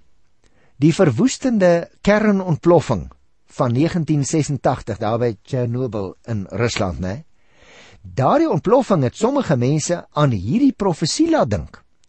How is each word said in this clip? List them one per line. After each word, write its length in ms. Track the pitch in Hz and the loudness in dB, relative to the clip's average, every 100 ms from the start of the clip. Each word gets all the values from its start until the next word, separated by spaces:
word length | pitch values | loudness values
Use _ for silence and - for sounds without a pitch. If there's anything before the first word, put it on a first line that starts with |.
| - _ _ _ _ _ _ - | -20 _ _ _ _ _ _ 0
die 160 | 147 | 2
verwoestende 960 | 151 175 117 254 - 262 220 180 170 - _ | 4 2 2 0 0 -2 2 2 2 -2 _
kernontploffing 1120 | - 214 220 196 185 147 165 170 - 104 65 - _ _ _ | 0 2 2 0 0 0 4 4 2 -4 -6 -16 _ _ _
van 260 | - 131 | -4 -2
negentien 540 | 120 165 180 156 151 135 | 0 0 -2 -2 -2 0
sesentagtig 720 | 160 143 139 147 123 - 101 | -2 -2 -2 -2 -2 -6 -6
daar 200 | 107 113 | -2 -2
by 200 | 120 104 | -2 -4
Chernobyl 720 | - 131 120 120 131 107 92 - - | -6 -4 -4 -4 -6 -6 -8 -10 -8
in 220 | 110 95 | -8 -6
Rusland, 500 | 98 120 - 98 64 | -4 -2 -2 -4 -4
né? 240 | 92 120 - _ _ _ - - - - 95 87 | -6 -8 -12 _ _ _ -20 -20 -20 -20 -10 -2
Daardie 340 | 135 269 320 | 2 2 2
ontploffing 540 | 190 180 254 233 185 | 0 2 2 4 0
het 140 | 127 - | 0 0
sommige 400 | 220 277 202 131 | -2 0 0 0
mense 420 | 123 156 - 175 - | 0 0 -2 -6 -6
aan 180 | 143 147 | 0 0
hierdie 420 | 107 95 202 277 - | 0 -2 2 2 2
profesie 540 | 196 160 165 - 330 | -2 -2 -2 0 2
laat 180 | 311 151 | 2 0
dink. 300 | 98 65 - _ _ | -2 -6 -16 _ _